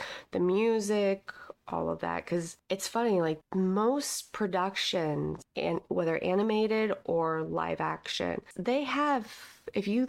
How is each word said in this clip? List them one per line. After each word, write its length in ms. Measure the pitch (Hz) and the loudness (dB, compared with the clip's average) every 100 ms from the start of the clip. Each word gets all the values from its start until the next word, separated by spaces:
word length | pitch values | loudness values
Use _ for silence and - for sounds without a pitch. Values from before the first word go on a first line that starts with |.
| - - - | -10 -12 -6
the 80 | 190 | 0
music, 920 | 180 190 226 226 202 214 196 196 - - - - - | 2 4 4 2 2 2 2 0 -4 -18 -16 -18 -6
all 220 | 170 165 | -4 -2
of 100 | 165 | -2
that. 260 | 170 170 - | -2 -4 0
'Cause 320 | 175 170 - - | -2 -2 -10 -6
it's 180 | 196 - | -4 -2
funny, 340 | 226 233 185 | 0 4 4
like, 180 | 160 156 - | 2 0 -2
most 800 | 190 185 190 226 285 - - - | 0 2 4 4 2 -2 -6 -6
productions, 1080 | - 202 180 190 196 - 190 156 147 151 156 - - | -4 0 0 0 0 0 0 0 0 -2 -4 -8 -4
and 240 | 170 170 - | -2 -2 -2
whether 300 | 180 165 160 | -2 0 0
animated 680 | 180 190 220 214 214 220 214 - - | 2 2 2 2 2 2 0 -2 0
or 380 | 165 160 160 | 0 2 0
live 360 | 160 165 165 165 | -2 -2 -2 -2
action, 600 | 156 160 - - 175 - - - | -2 -4 -6 -4 -2 -2 -6 -6
they 280 | 185 269 | 0 0
have, 480 | 269 269 294 269 214 - - - - | 0 0 2 0 -2 -14 -20 -18 -6
if 140 | 208 202 | -4 0
you 200 | 226 | 2